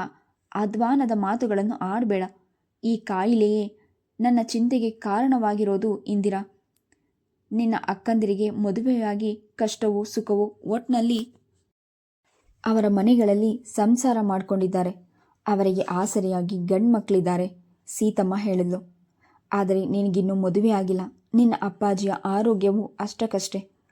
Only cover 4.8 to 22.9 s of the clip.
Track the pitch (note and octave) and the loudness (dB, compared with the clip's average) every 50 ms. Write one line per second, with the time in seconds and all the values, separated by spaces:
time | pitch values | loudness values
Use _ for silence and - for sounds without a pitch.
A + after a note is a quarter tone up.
4.8 | A3+ A3+ A3 - - G#3 G3 A3 B3+ C4+ C4 A#3+ A3 G#3 G#3 G#3 G#3+ G3+ G3 G3 | 0 -2 -4 -6 -4 -2 -2 0 2 2 2 2 2 0 0 0 0 0 0 0
5.8 | A3 A3 G3 - - - G#3 G3+ G3 G#3 G3 F#3+ G3+ - _ _ _ _ _ _ | 0 -2 -2 -4 -4 -4 -2 0 0 0 -2 -4 -6 -10 _ _ _ _ _ _
6.8 | _ _ _ _ _ _ _ _ _ _ _ _ _ - G#3 A#3 A#3 A3+ A3 - | _ _ _ _ _ _ _ _ _ _ _ _ _ -6 -2 -2 0 0 0 -2
7.8 | - - G3 G3 - A#3 A3+ A3 A3 G3 G3+ F#3+ G#3+ G#3+ - G#3 G#3 G3+ F#3 A#3 | -2 -4 -6 -4 -2 0 0 2 2 0 0 0 0 -2 -2 -2 -2 -2 -2 0
8.8 | A#3+ B3+ B3+ A#3 A3 G#3 G3+ G#3 A3 G#3+ G#3+ G#3+ - _ _ - A3+ G#3+ - - | 0 0 0 0 0 -2 -2 -2 -2 -4 -4 -6 -10 _ _ -2 -2 -2 -2 -2
9.8 | A3+ G#3+ G3+ G3+ G#3+ G#3+ - A3 G#3 - G#3 G3+ G#3 G#3 - _ - E3+ G#3+ A#3+ | -2 0 0 0 -2 -4 -4 -4 -2 0 0 0 0 -2 -4 _ -6 -4 -4 -4
10.8 | A#3+ - B3 A#3 A3+ A#3 A#3+ G#3+ A#3+ - - _ _ _ _ _ _ _ _ _ | -2 0 0 0 2 2 0 -2 -4 -6 -12 _ _ _ _ _ _ _ _ _
11.8 | _ _ _ _ _ _ _ _ _ _ _ _ _ _ _ _ - A3+ A3 A3 | _ _ _ _ _ _ _ _ _ _ _ _ _ _ _ _ -2 0 2 2
12.8 | G#3 G#3 G3+ G3 G3 A#3 B3 A#3+ A3 G#3 G3+ G#3 A3 A3 A3 - - - - A3+ | 2 2 2 4 4 4 4 6 6 4 4 2 2 0 -2 -4 -8 -8 -2 0
13.8 | G#3 A3 A#3+ A#3+ - B3+ A#3 A3 G#3+ G3+ F#3+ F#3+ F#3 - G3 F#3+ F#3+ F#3 F#3+ F#3 | 2 4 4 4 2 2 0 0 0 0 -2 -2 -2 -2 -2 0 0 0 0 0
14.8 | F3+ F3+ - - - _ _ _ _ _ _ _ - G#3+ G#3 G3 G3 F#3+ F#3 F#3+ | -2 -2 -4 -8 -14 _ _ _ _ _ _ _ -4 -2 0 0 2 2 0 0
15.8 | - - F3+ F3+ G3 A3 - G#3+ F#3+ F#3+ F#3 F3+ F3+ F3+ G3+ F3+ F3 F3+ F#3+ F#3+ | -2 -2 -2 -2 -2 -2 -2 -2 -2 -2 -2 -2 -2 -4 -4 -4 -2 0 0 2
16.8 | A3+ A#3+ A#3 G#3 G#3 - G3 F#3 E3+ F3+ F3+ F3 F3+ F3+ - - _ _ _ _ | 4 4 2 2 2 0 0 2 2 2 0 -2 -2 -4 -8 -14 _ _ _ _
17.8 | _ - - - G#3+ G#3+ G#3 - F#3+ F#3 F#3+ G3+ G#3 G#3 F#3 F#3 F3 F3 F3+ F#3 | _ -12 -6 -2 -2 0 0 0 0 0 -2 -2 -2 -2 0 0 0 -2 -2 -6
18.8 | - - _ _ _ _ _ _ _ _ _ _ _ - - G3+ G3 F#3 F#3+ F#3+ | -8 -12 _ _ _ _ _ _ _ _ _ _ _ -6 -2 -2 0 0 0 0
19.8 | F#3 - G3 G3+ G3+ G3+ F3 G3+ F#3 F#3+ G3 F#3+ F#3+ F#3 E3+ G#3 G#3+ A3+ G#3+ G3 | 0 -2 -2 0 0 0 0 0 0 0 0 0 0 0 2 2 2 2 2 2
20.8 | F#3+ F3+ F#3 F#3 F#3 - - _ _ _ - A#3 B3 A#3 - - G3+ G3 - - | 0 -2 -2 -2 -4 -8 -12 _ _ _ 2 4 4 4 4 0 -2 -6 -4 -2
21.8 | G#3+ G3+ G3 F#3 G3+ G3 F#3+ - - G3 G3 G3+ A3 A#3 A3 F#3+ G3 G3 G3 G#3+ | 0 0 0 0 0 -2 -4 -2 -2 -2 0 0 2 2 2 2 2 2 2 0
22.8 | G3 - | -2 -4